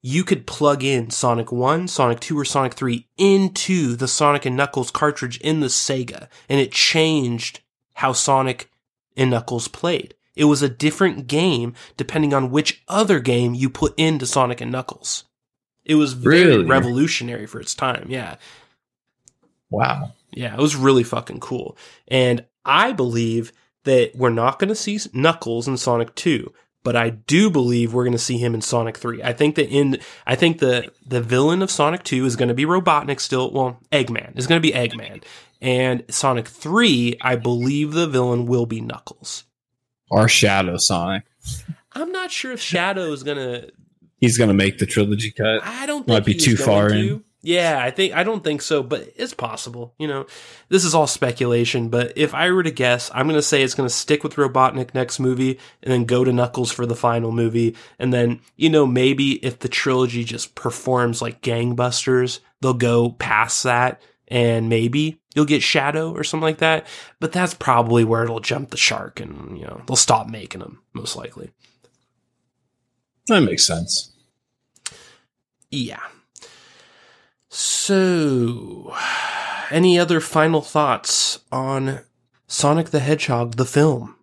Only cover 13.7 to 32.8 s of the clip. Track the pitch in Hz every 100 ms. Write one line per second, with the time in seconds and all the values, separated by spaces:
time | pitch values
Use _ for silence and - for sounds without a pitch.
13.7 | - 151 - 160 151 123 139 123 120 120
14.7 | 127 123 - - - _ _ _ _ _
15.7 | _ - 151 143 127 123 165 175 117 82
16.7 | 131 120 123 160 - 120 120 107 - -
17.7 | - 131 123 - 131 95 - - - _
18.7 | _ _ _ _ _ _ _ _ _ _
19.7 | 104 65 139 - - _ - 123 110 151
20.7 | 147 131 131 117 - - - - 127 -
21.7 | - - _ _ 131 127 120 - _ -
22.7 | 147 233 202 123 117 117 113 113 _ _
23.7 | _ 139 131 117 127 127 113 120 - 196
24.7 | 214 - 208 - 120 156 165 - 117 120
25.7 | 127 - 120 117 - 175 135 - _ _
26.7 | _ 127 117 117 113 - 160 214 156 120
27.7 | 120 117 123 123 117 - 120 120 113 -
28.7 | 120 113 110 120 117 127 120 147 151 147
29.7 | 139 143 131 - - - 127 170 165 135
30.7 | 123 - _ 127 123 113 127 147 180 190
31.7 | - 151 175 - 127 131 117 123 120 151
32.7 | 185